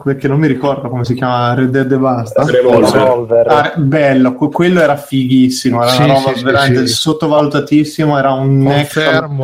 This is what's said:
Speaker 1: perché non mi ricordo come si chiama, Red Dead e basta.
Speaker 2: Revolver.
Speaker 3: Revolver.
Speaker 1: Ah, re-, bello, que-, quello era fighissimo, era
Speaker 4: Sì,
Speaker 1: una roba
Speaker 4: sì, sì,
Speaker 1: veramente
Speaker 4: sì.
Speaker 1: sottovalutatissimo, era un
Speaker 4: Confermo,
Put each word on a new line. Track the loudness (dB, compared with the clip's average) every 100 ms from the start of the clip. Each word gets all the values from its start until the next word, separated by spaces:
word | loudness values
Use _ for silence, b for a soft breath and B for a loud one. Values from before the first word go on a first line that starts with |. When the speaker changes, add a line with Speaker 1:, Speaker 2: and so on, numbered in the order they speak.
Speaker 1:
perché | -4 -2 0
non | 0
mi | 0
ricordo | 0 -2 -4 -6
come | -6 -4
si |
chiama, | -2 -2 0 0
Red | 0 0
Dead | 0 0
e | 0
basta. | 0 -2 -2 -2
Speaker 2:
Revolver. | 2 2 4 2 2
Speaker 3:
Revolver. | 2 2 0 0 0 2
Speaker 1:
Ah, | 2
re-, | 0 -2
bello, | 0 2 2 2 2 0
que-, | -4
quello | 0 0 2
era | 2 -2
fighissimo, | -4 -4 2 2 2 0 -2 0
era | 0
Speaker 4:
Sì, | 2
Speaker 1:
una | 2
roba | 2 0
Speaker 4:
sì, | -2
sì, |
Speaker 1:
veramente | 0 0 2 0 0
Speaker 4:
sì. |
Speaker 1:
sottovalutatissimo, | -2 -2 -2 0 0 0 -2 0 0 0 -2 -2 0
era | 0
un | 0 0 2 2
Speaker 4:
Confermo, | 0 -2 -2 0 -2 -2 -6